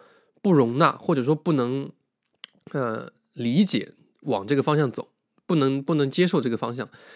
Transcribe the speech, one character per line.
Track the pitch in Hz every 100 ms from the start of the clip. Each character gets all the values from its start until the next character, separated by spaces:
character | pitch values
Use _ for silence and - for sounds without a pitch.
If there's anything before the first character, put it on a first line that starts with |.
| - _ _ _
不 | 208
容 | 160 117 123
纳， | 156
或 | - - 151
者 |
说 | 123
不 | 151 -
能， | 147 120 135 139 - _ _ _ _ - _ -
呃， | 147 120 110 123 - _
理 | - 117 135
解 | 202 113 - - _ _
往 | 139 107 98
这 |
个 | 143
方 | 135 151
向 | 139
走， | - - _ _ _ -
不 | 165
能， | 135 139
不 | 139
能 | 160 139
接 | 151 180
受 | 170
这 | 120
个 | 113
方 | 117 120
向。 | 107 - -